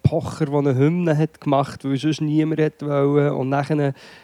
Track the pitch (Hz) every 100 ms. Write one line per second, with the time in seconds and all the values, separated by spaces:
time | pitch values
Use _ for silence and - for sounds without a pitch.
0 | - 160 - - 151 143 143 127 147 175
1 | 170 151 156 - 147 139 139 - 135 135
2 | 156 156 151 156 156 156 151 - 147 143
3 | 139 143 143 - 131 139 143 151 143 -
4 | - -